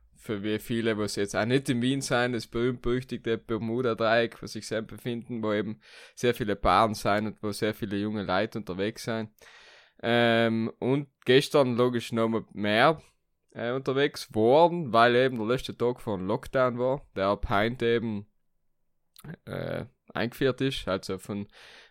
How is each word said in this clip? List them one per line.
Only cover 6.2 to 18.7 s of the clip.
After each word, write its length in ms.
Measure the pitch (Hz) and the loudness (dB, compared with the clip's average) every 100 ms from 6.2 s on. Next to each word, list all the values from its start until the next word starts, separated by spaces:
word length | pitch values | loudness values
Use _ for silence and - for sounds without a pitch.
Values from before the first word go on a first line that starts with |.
| 123 | 0
viele 220 | 117 110 101 | 0 -2 0
Baren 400 | 104 92 110 107 | 4 6 4 2
sein 320 | 113 104 107 | 0 0 -2
und 160 | - | -6
wo 80 | 107 | -8
sehr 240 | 101 110 107 | -4 -4 -4
viele 220 | 107 101 | -6 -4
junge 260 | 104 107 | -4 -4
Leute 340 | 90 92 110 113 | -2 -2 -2 -6
unterwegs 460 | 101 90 104 117 | -8 -4 -4 -4
sein. 260 | - 113 110 _ - - - - _ - | -6 -6 -8 _ -20 -20 -20 -20 _ -8
Ähm, 720 | 113 117 117 113 117 113 113 - | 0 4 4 4 2 2 -2 -2
und 300 | 117 139 143 _ - | 0 0 -2 _ 4
gestern 500 | 131 - 151 127 120 | 4 6 2 2 2
logisch 360 | 127 120 - | 2 0 -4
noch 180 | 117 113 | 0 0
mal 160 | 110 - | 0 -4
mehr, 480 | - 104 107 143 156 - _ _ _ _ | -6 0 4 4 2 -8 _ _ _ _
äh, 200 | - 117 | -8 -6
unterwegs 640 | 131 135 131 147 - - | -4 -2 0 0 -2 -6
worden, 600 | 107 113 143 170 175 139 | 2 6 6 6 2 2
weil 220 | 113 120 120 | 4 6 6
eben 240 | 131 127 | 2 0
der 80 | 107 | -2
letzte 280 | 127 - 104 | -2 -4 -2
Tag 240 | 120 127 | -2 -2
von 260 | - 98 92 | -4 -4 -2
Lockdown 520 | 117 - 135 127 120 | -4 -2 0 0 0
war, 240 | 123 139 - - | -2 -2 -6 -2
der 100 | 95 | 0
ab 240 | 101 - | 0 0
heint 320 | 101 113 131 | 0 0 0
eben, 460 | 117 117 117 104 104 _ _ _ _ | 0 0 -2 -8 -10 _ _ _ _